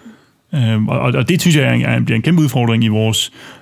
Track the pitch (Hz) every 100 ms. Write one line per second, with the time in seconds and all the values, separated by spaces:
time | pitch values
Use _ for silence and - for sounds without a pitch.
0 | - - _ _ _ 151 113 110 107 123
1 | 131 131 117 175 175 151 127 120 120 120
2 | 117 113 131 175 151 127 117 113 113 107
3 | 110 107 - - - -